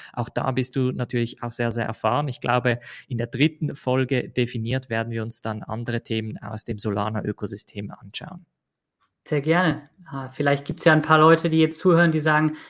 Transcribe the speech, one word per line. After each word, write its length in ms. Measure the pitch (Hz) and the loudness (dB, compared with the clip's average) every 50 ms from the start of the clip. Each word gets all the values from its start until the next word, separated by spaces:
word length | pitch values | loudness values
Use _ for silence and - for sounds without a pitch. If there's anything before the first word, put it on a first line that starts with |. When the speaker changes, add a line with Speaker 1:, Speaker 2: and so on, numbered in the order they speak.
| - - - | -20 -14 -8
Speaker 1:
Auch 160 | 123 117 - | -8 -8 -4
da 220 | - 123 - 131 | -4 -4 -2 -2
bist 240 | 127 127 123 - - | -2 -2 -2 -2 -2
du 160 | 135 127 127 | 0 0 0
natürlich 500 | 131 131 123 - - 120 117 117 - - - | 0 -4 -6 -4 -2 -2 -2 -2 -4 -8 -8
auch 80 | 117 | -8
sehr, 200 | - - 120 117 | -4 -2 -2 -2
sehr 140 | 107 117 110 | -2 -2 -4
erfahren. 420 | - 123 - - 110 120 139 151 143 | -4 -6 -2 0 0 0 2 -2 -2
Ich 140 | 123 - | -6 -6
glaube, 380 | - 120 120 123 123 123 117 120 - - - - - - | -2 0 0 2 2 2 0 0 -4 -16 -20 -20 -12 -8
in 100 | 120 113 | -4 -4
der 100 | 117 120 | -4 -4
dritten 480 | - 117 147 160 - - 160 143 147 | 0 2 2 2 2 0 -6 -6 -6
Folge 540 | - - 131 127 131 131 123 135 127 117 - | -4 -2 0 2 2 2 0 0 -2 -2 -4
definiert 600 | - 127 123 120 - 117 110 113 127 131 - - | -2 -2 -2 -2 -2 -6 -4 -2 -4 -4 -4 -4
werden 220 | 113 113 113 120 | -4 -4 -2 -4
wir 120 | 113 113 110 | -4 -6 -6
uns 180 | 117 - - | -6 -8 -8
dann 220 | - 113 107 110 - | -6 -6 -6 -6 -8
andere 380 | - 110 117 117 120 117 113 - | -8 -8 -8 -6 -4 -4 -6 -4
Themen 340 | - 113 113 113 110 - - | -4 -4 -4 -4 -6 -8 -10
aus 260 | - 113 113 107 - | -10 -10 -10 -10 -8
dem 120 | - 113 104 | -8 -10 -6
Solana-Ökosystem 1120 | - 107 101 104 104 107 113 - - 110 101 - 107 92 110 - - - - 104 101 98 | -4 -4 -2 -2 -2 -2 -2 -4 -4 -4 -6 -6 -6 -8 -8 -8 -12 -12 -10 -10 -10 -10
anschauen. 540 | 98 - 110 101 - - - - 92 90 - _ _ _ _ _ _ _ _ _ _ _ _ _ _ _ _ - | -12 -16 -18 -14 -14 -12 -12 -12 -16 -18 -20 _ _ _ _ _ _ _ _ _ _ _ _ _ _ _ _ -4
Speaker 2:
Sehr 140 | 156 147 | -4 -2
gerne. 480 | 139 156 165 175 185 165 147 120 - - _ _ - - | 0 2 2 2 4 2 0 -2 -6 -16 _ _ -18 -12
Ah, 200 | 139 135 131 123 | -10 -10 -10 -12
vielleicht 320 | - - 143 143 143 143 - | -6 -2 0 0 0 0 -2
gibt's 200 | - - - - | -8 -8 2 4
ja 80 | 165 156 | 6 6
ein 80 | 156 | 6
paar 160 | 151 - 160 156 | 6 6 6 8
Leute, 300 | 156 160 165 165 - 165 | 8 8 8 6 4 0
die 100 | 160 160 | 4 4
jetzt 200 | 160 156 160 - | 4 2 2 0
zuhören, 320 | - 185 170 165 175 165 156 | 2 4 6 6 6 4 4
die 80 | 156 | 2
sagen, 340 | 147 156 151 151 156 151 156 - - - | 2 2 2 4 2 2 0 -4 -14 -20